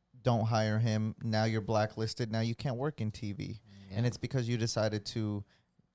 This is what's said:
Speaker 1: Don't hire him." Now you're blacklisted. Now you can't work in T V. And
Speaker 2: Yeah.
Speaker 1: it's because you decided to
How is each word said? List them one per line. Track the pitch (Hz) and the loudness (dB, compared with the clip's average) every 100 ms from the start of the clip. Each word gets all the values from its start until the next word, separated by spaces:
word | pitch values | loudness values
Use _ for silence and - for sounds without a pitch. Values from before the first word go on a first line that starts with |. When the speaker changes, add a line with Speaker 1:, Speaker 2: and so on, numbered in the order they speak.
| _ 127 | _ -2
Speaker 1:
Don't | 127 113 113 | 2 4 4
hire | 113 110 110 | 4 4 4
him." | 113 107 110 - | 4 2 0 -2
Now | 117 110 | 0 2
you're | 113 110 | 2 2
blacklisted. | 101 107 107 - 110 - 113 | 2 2 2 -2 -4 -2 -2
Now | 113 | 0
you | 113 117 | 0 -2
can't | 143 120 | -4 -2
work | 147 - | -4 -2
in | 110 | -4
T | - 104 | -4 -6
V. | 98 95 110 - 101 - | -6 -8 -8 -14 -20 -8
And | 101 120 | 0 0
Speaker 2:
Yeah. | |
Speaker 1:
it's | 113 | 0
because | 127 131 117 | -4 -2 0
you | 117 | 0
decided | 110 110 110 104 - | 0 2 0 0 -4
to | 113 107 104 - _ _ _ _ | -2 -2 -2 -6 _ _ _ _